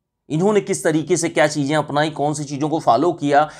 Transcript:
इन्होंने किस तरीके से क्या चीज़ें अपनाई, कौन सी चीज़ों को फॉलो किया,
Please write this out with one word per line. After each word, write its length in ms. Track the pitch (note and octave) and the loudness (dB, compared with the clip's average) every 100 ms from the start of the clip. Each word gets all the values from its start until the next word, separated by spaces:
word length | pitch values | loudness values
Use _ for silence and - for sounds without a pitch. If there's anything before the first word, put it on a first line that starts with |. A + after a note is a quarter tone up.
| _ _ - | _ _ -6
इन्होंने 300 | D#3 F#3+ G#3 | 0 2 2
किस 220 | G3 F3+ | 0 -2
तरीके 340 | F3+ D#3+ C#3+ F3 | 0 0 0 -2
से 120 | E3 | 0
क्या 180 | E3 D#3 | 2 0
चीज़ें 280 | D3 C#3 D3+ | 0 -2 -2
अपनाई, 340 | D3 C#3+ D#3 | -2 -2 -2
कौन 240 | D3+ C#3+ | -2 -4
सी 100 | D3+ | -4
चीज़ों 260 | C#3+ C#3 D3+ | -6 -6 -4
को 100 | D#3 | -2
फॉलो 340 | D3 A#2 E3+ | 2 2 2
किया, 360 | E3+ F#3 C#3+ D3+ | 0 2 2 2